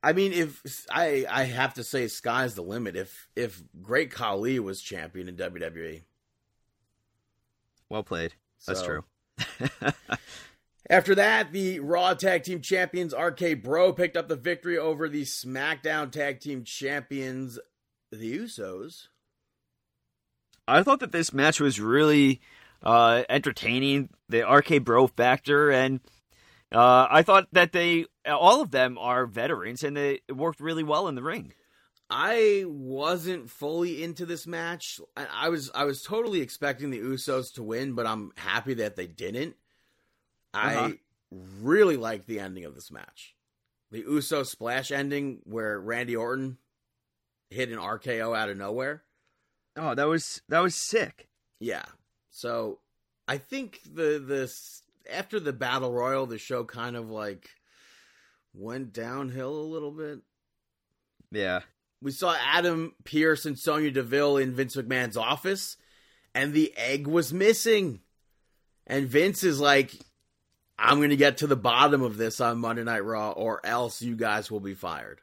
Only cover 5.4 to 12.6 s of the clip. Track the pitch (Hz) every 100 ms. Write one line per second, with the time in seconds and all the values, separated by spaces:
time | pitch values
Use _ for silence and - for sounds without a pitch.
5.4 | 90 87 82 82 82 80 80 _ _ _
6.4 | _ _ _ _ _ _ _ _ _ _
7.4 | _ _ _ _ _ 107 104 85 82 _
8.4 | _ _ - 92 90 78 - _ _ -
9.4 | - - 131 - 135 - - - - -
10.4 | - _ _ _ - 185 180 196 202 220
11.4 | 185 180 190 185 139 175 180 185 190 180
12.4 | - 175